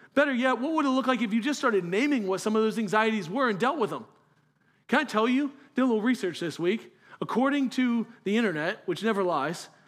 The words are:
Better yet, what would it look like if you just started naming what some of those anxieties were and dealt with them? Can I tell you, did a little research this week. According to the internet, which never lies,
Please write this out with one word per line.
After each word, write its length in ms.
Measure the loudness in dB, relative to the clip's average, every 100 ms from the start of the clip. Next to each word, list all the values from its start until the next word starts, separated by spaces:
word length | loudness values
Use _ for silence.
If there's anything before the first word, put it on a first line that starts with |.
| -4
Better 200 | 2 2
yet, 240 | 2 0 0
what 140 | 0
would 140 | 0 2
it 40 |
look 160 | 2 2
like 160 | 0
if 100 | 2
you 80 | 0
just 200 | 0 0
started 240 | 2 2
naming 420 | 0 0 2 0 0
what 140 | -2
some 160 | 0 2
of 60 |
those 180 | 2 0
anxieties 500 | 0 2 2 0 -4
were 180 | -2 0
and 120 | 2
dealt 180 | 0 0
with 120 | -4
them? 160 | -4 -12 _ _ _ _ _ _ _ 0
Can 100 | 0
I 60 |
tell 240 | 2 0 2
you, 240 | 0 -2 -8 -8 0
did 60 |
a 40 | 2
little 160 | 2
research 380 | 0 0 -4 -4
this 180 | -6 -2
week. 360 | -2 -2 -6 _ -20 -10
According 500 | -4 0 2 0 -2
to 360 | 0 0 0 -4 -8
the 140 | -2 0
internet, 500 | 0 0 -4 -4 -6
which 160 | -4
never 220 | -2 0
lies, 440 | 0 0 -2 -6 -12 _